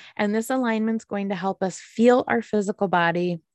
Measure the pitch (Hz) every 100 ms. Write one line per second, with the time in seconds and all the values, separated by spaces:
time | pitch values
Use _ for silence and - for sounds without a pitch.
0 | - - 208 214 226 262 240 220 220 226
1 | - 202 196 190 190 190 190 - - -
2 | 233 247 - 233 220 214 196 214 196 175
3 | 170 170 180 170 _